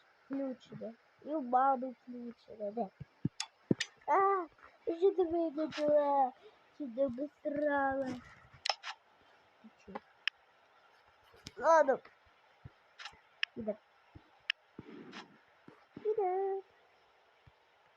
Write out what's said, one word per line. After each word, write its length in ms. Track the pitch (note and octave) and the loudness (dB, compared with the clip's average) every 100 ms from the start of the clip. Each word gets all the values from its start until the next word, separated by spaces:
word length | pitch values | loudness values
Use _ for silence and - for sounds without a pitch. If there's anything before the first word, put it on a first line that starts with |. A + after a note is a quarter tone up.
| _ _ | _ _
включено. 720 | - C#4 C4+ B3+ - G#3+ G#3+ A3+ _ _ | -8 -6 -6 -8 -14 -14 -14 -14 _ _
І 40 | - | -6
у 120 | D#4 | -6
мами 500 | B3 B3 C4+ C4 C4 | 0 4 4 2 -2
включено, 800 | B3 - B3 A#3+ - - A3 G#3 | -10 -14 -12 -12 -14 -18 -10 -6
де? 180 | A3 F#3+ - - _ - - - _ - - - _ - | -4 -6 -8 -18 _ -6 -6 -12 _ -2 -2 -4 _ 2
А, 400 | D#4+ G4 G4 E4 _ - - - | 4 4 2 -2 _ -20 -10 -6
і 100 | E4 | 2
що 140 | F#4+ | 4
ти 140 | E4 | 4
виключила? 1080 | E4+ E4+ E4 C#4 D#4 D4+ D4 D4 C#4+ C#4 B3+ - G#4+ - _ - | 2 0 0 -2 -4 0 4 4 4 4 2 0 -18 -20 _ -12
Чи 80 | C#4+ | -6
не 200 | A3+ C#4 | 0 0
обісрала? 1120 | A#3+ C#4+ - D4+ C#4+ D4 C#4+ C4+ C4+ C4 B3 - - - - - - - - _ _ _ _ _ _ | 0 -8 -6 -6 0 0 2 2 0 -4 -8 -14 -20 -20 -8 -6 -6 -10 -14 _ _ _ _ _ _
Ти 60 | A3 _ - | -20 _ -16
чо? 60 | F#3+ - _ _ _ _ _ _ _ _ _ _ _ _ _ - - | -16 -16 _ _ _ _ _ _ _ _ _ _ _ _ _ -20 -2
Ладно. 420 | B3+ E4 C#4 A3 - _ _ _ _ _ - _ _ - - - _ _ - - | 4 6 6 0 -4 _ _ _ _ _ -20 _ _ -18 -18 -18 _ _ -12 -10
Іде. 200 | G#3+ G#3 _ _ _ - _ _ - - _ - - - - - - _ _ _ - - _ - | -10 -12 _ _ _ -20 _ _ -12 -12 _ -20 -16 -18 -16 -18 -20 _ _ _ -20 -20 _ -8
Іде. 580 | G#4 G#4+ F#4 F#4 G4 G4 - _ _ _ _ _ _ _ _ _ _ _ _ | -4 0 0 0 -2 -4 -8 _ _ _ _ _ _ _ _ _ _ _ _